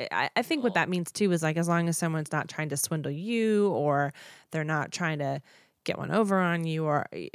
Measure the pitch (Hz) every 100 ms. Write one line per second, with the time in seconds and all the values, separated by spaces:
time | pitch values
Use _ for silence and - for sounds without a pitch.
0 | - 90 - - 247 311 240 175 170 180
1 | 165 - 202 170 160 160 170 170 170 160
2 | 170 160 151 151 165 - 151 143 - 160
3 | 139 143 208 233 220 208 202 113 147 143
4 | 143 - - - _ 160 156 156 - -
5 | 165 147 139 139 - - _ _ - -
6 | - 190 202 190 180 170 165 160 151 147
7 | - 87 80